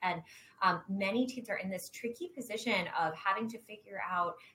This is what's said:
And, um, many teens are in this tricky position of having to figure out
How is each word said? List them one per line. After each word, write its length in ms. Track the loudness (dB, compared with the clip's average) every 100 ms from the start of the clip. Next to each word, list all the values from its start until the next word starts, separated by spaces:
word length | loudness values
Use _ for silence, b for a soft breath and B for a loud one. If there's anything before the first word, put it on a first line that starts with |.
And, 220 | 0 0 -4 b b b
um, 200 | 4 4 0
many 380 | 0 2 4 2
teens 240 | 0 -4
are 80 | -4
in 100 | -2
this 220 | -4 -6
tricky 380 | -6 -6 -4 -8
position 600 | -8 -6 -2 2 2 2 2
of 160 | 0
having 320 | 0 0 0 0
to 80 | -6
figure 420 | -12 -16 -12 -6 -2
out 280 | 2 2 -2 b